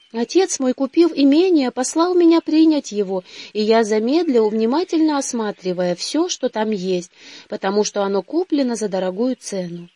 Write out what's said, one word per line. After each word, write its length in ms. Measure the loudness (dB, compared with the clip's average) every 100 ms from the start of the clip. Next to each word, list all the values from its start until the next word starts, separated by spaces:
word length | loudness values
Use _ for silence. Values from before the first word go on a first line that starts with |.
| _
«Отец 460 | -8 -2 0 0 -2
мой, 160 | -2 -2
купив 360 | -2 2 2 4
имение, 560 | 4 6 4 2 0
послал 420 | -2 -4 0 2
меня 280 | 4 4 4
принять 500 | 2 4 4 4 -2
его, 320 | -6 -4 -4 -8 -20 -10
и 100 | -4
я 200 | 2 2
замедлил, 680 | 2 0 0 0 2 2 2
внимательно 680 | 0 0 -2 -2 0 0 0
осматривая 800 | -4 -6 -6 -6 -6 -2 -2 -4
всё, 340 | -4 -2 -2
что 200 | -2 -4
там 200 | -4 -4
есть, 400 | -2 -2 -4 -6 _ -20 -20 -12
потому 340 | -6 -2 0
что 200 | -2 -2
оно 180 | -2 -2
куплено 540 | -2 -4 -2 -2 0 -2
за 120 | -4
дорогую 480 | -2 -4 -2 -2 -4
цену». 540 | -6 -8 -8 -10 -16